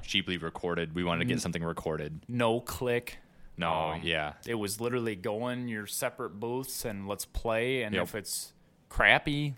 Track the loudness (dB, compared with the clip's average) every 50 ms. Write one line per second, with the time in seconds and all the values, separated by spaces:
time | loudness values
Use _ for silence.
0 | -4 -2 0 0 0 0 -2 -2 -2 -4 -4 -2 -2 0 0 0 0 0 0 0
1 | 0 2 2 2 2 2 2 0 0 -2 -2 -2 -2 -2 -4 -2 -2 -2 -2 -2
2 | -2 -6 -8 -10 -8 -4 0 2 4 4 4 2 0 -4 -4 -2 0 0 0 0
3 | -2 -4 -10 -14 -16 -20 -20 -20 -18 -12 -6 -2 0 2 2 2 2 0 -2 -2
4 | 0 0 2 2 0 -2 -4 -6 -6 -4 -2 -2 -2 -2 -2 -2 -2 0 0 0
5 | 0 -2 -2 -2 -2 -2 -2 -2 -2 -2 -2 -2 -4 -4 -4 -4 -4 -4 -4 -2
6 | -2 -2 -2 -4 -6 -6 -6 -4 -4 -2 -2 -2 -4 -4 -6 -6 -4 -4 -4 -4
7 | -4 -4 -4 -4 -6 -6 -4 -2 0 2 2 2 2 2 2 0 0 0 0 0
8 | 0 0 -2 -6 -6 -6 -6 -6 -6 -8 -14 -20 -20 -20 -20 _ _ -2 4 6
9 | 8 10 10 8 6 4 2 2 2 0 -2